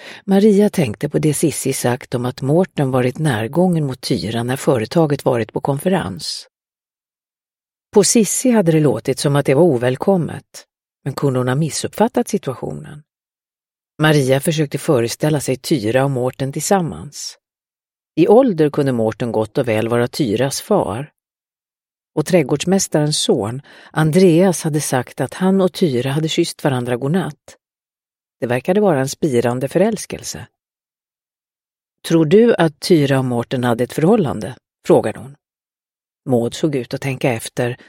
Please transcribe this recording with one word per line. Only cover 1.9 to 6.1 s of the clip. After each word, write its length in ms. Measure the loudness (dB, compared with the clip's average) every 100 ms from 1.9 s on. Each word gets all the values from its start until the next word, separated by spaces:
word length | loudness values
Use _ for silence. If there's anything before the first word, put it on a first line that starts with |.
| -4 -4
om 100 | -6
att 180 | -6 -4
Mårten 480 | 0 0 0 -2 0
varit 280 | 0 0 -2
närgången 680 | -2 -2 -2 0 2 2 -2
mot 140 | -4
Tyra 420 | -4 -2 -2 -4
när 140 | -4 -2
företaget 680 | 0 0 0 0 0 0
varit 280 | 0 -2 -2
på 80 | -4
konferens. 880 | -4 -4 -2 -2 -2